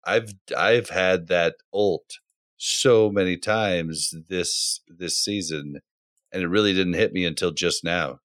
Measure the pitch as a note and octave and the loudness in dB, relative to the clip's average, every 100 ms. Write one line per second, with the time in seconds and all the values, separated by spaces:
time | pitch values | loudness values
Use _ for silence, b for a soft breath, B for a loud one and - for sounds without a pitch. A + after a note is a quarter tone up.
0 | - G#2+ A2+ G2 - - F#2 A#2+ G#2+ F#2 | 0 -2 -2 -16 -8 0 2 2 2 0
1 | F#2 F#2 E2 F2 E2+ - _ G2 G#2 D#2+ | 2 2 2 2 2 -2 _ 0 0 0
2 | _ - _ _ _ _ - - C3+ A2+ | _ -20 _ _ _ _ -6 0 4 6
3 | G#2+ G2+ A2+ D#2+ - A2 G#2+ F2 E2 D#2+ | 4 2 0 -2 -2 0 2 0 -2 -4
4 | - E2 D#2+ F#2 E2+ - - - _ E2+ | -6 -8 -6 -4 -2 -2 -2 -4 _ -12
5 | F2+ - - G#2 E2 D#2 C#2+ C#2+ _ _ | -6 -2 -2 -2 -4 -6 -8 -12 _ _
6 | _ _ _ F#2 F2 G2 G#2 F#2+ F2+ E2+ | _ _ _ -6 0 2 4 2 2 2
7 | G#2+ F#2 F2 D2+ F2+ D#2 E2+ - E2+ F2 | 0 0 -2 -2 -4 0 -2 -2 -2 -2
8 | D2 B1+ | -2 -6